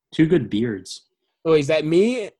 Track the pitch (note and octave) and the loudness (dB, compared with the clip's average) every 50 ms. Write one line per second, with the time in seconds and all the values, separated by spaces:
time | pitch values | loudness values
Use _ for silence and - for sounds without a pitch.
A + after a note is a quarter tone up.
0 | _ _ - - D#3+ D#3 F3+ D#3+ A#2 F#2+ G#2 G#2 A#2+ A#2+ G#2 F#2 F#2 - - - | _ _ 0 0 2 2 2 0 0 -2 -4 -4 -2 -4 -4 -8 -10 -14 -20 -20
1 | _ _ _ _ _ _ _ _ - E3 D#3+ D3+ C#3+ C#3 D#3+ D#3 D3+ D#3 E3 F3+ | _ _ _ _ _ _ _ _ -2 2 2 2 2 2 0 0 0 2 2 2
2 | G#3 A#3 B3+ B3 G3+ E3+ - _ | 2 2 0 -4 -6 -10 -12 _